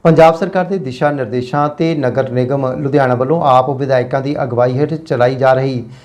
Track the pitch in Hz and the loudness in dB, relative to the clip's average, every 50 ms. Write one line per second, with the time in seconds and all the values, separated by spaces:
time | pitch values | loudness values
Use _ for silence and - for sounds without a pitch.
0 | - 170 160 143 160 165 165 165 196 180 185 185 180 170 196 190 147 131 123 - | 4 4 6 8 6 6 6 2 -6 -4 -2 -4 -2 -2 -4 -6 -6 -8 -4 -2
1 | 151 147 143 139 127 107 123 123 123 123 - 147 147 151 147 - 165 165 165 151 | -2 -2 0 -2 -6 -4 -4 -4 -4 -2 -2 -2 -2 -2 -2 -2 -2 -2 0 0
2 | 131 123 117 135 131 - 120 123 127 120 139 139 135 127 127 147 147 135 131 143 | -2 0 0 -2 -2 -2 -2 -2 0 0 -2 -2 -2 -4 -4 -4 -4 -2 0 0
3 | 135 127 123 123 131 135 160 170 151 139 127 127 127 139 139 123 139 131 135 127 | 2 2 2 0 0 0 0 0 2 4 4 4 4 2 -2 -4 -2 0 0 0
4 | 120 127 143 135 131 139 147 147 147 127 120 117 123 127 123 131 151 147 165 156 | 0 -2 -4 -4 -4 -4 -4 -4 -4 -2 0 0 0 2 2 -2 -2 -2 -4 -8
5 | - - 151 117 120 127 135 123 135 131 131 131 135 135 131 120 113 - - - | -4 -4 0 0 0 0 0 2 2 2 2 2 0 -2 -4 -6 -8 -10 -18 -20